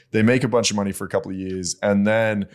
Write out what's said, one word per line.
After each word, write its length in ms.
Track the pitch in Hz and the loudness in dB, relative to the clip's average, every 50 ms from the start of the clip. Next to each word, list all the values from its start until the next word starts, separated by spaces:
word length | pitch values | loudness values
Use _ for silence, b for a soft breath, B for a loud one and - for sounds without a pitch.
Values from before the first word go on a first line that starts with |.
| b b | b b
they 100 | - 110 | 0 2
make 220 | 107 113 127 131 139 | 4 4 4 2 2
a 40 | |
bunch 220 | 117 117 120 107 - | 2 2 2 0 0
of 80 | 104 | -2
money 140 | 104 101 101 | -2 -2 -4
for 140 | 95 - 101 | -4 -6 -8
a 40 | 90 | -4
couple 220 | - 98 92 95 | -4 -4 -4 -4
of 60 | 95 | -8
years, 380 | 95 95 92 92 92 90 82 - - | -8 -8 -6 -6 -6 -6 -6 -6 -2
and 240 | - 104 101 101 101 | 0 2 2 2 4
then 420 | 107 107 113 113 110 107 104 98 - | 4 2 2 2 0 0 -2 -4 -6